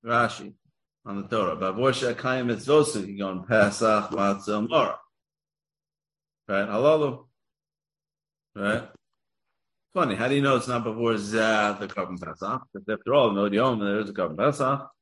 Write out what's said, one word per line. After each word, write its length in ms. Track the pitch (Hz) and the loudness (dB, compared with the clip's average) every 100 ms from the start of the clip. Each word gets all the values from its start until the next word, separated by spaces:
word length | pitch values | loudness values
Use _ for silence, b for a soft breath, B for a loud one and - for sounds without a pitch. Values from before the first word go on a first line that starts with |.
| 117 | 0
Rashi, 480 | 117 113 - 101 - _ _ _ _ | 2 2 -2 -14 -18 _ _ _ _
on 120 | - 101 | -12 -10
the 80 | 98 | -4
Torah. 280 | 113 92 80 | 0 0 0
Bavor 360 | 95 98 131 | -4 0 0
Shekayim 540 | 123 127 117 131 127 120 | 0 -2 -4 -4 -2 -2
Mitzvosu, 640 | 107 101 151 151 110 95 | -4 4 4 4 0 -6
you 100 | 101 | -6
go 120 | 98 | -6
on 140 | 92 92 | -6 2
Pesach, 640 | 113 104 101 113 107 101 | 4 4 4 2 2 0
Matzah, 500 | 87 101 101 104 104 113 | 0 0 0 -2 -2 0
Mora. 300 | 156 107 - _ _ _ _ _ _ _ _ _ _ _ _ _ _ - | 2 0 -2 _ _ _ _ _ _ _ _ _ _ _ _ _ _ -4
Right? 200 | 98 104 | -2 0
Halalu. 580 | 104 139 156 147 123 - _ _ _ _ _ _ _ _ _ _ _ _ 104 | 2 4 4 2 -4 -16 _ _ _ _ _ _ _ _ _ _ _ _ -6
Right? 360 | 101 113 120 - _ _ _ _ _ _ _ _ _ 185 | -2 -2 -6 -20 _ _ _ _ _ _ _ _ _ -2
Funny, 180 | 151 | -2
how 140 | 101 123 | 0 0
do 80 | 143 | 2
you 80 | |
know 140 | 139 131 | 2 2
it's 100 | 117 | 0
not 160 | 120 | -4
before 300 | 113 110 117 | -4 -2 0
Zeh, 680 | 110 101 113 110 107 104 98 | 0 -2 0 2 4 2 -2
the 80 | 98 | -8
Korban 320 | - 87 90 | -6 -8 -8
Pesach? 400 | 85 80 95 131 - | -12 -8 -8 -8 -10
Because 160 | 101 101 | -14 -8
after 280 | 107 - 143 | -6 0 4
all, 160 | 117 | 4
no 140 | 101 101 | 2 0
Yom, 340 | 104 131 117 | 2 2 0
there 220 | 101 101 | -2 -2
is 80 | 104 | -4
a 20 | |
Korban 240 | 101 87 78 | -4 -4 0
Pesach. 500 | 127 143 131 139 - _ | -2 0 -2 -2 -6 _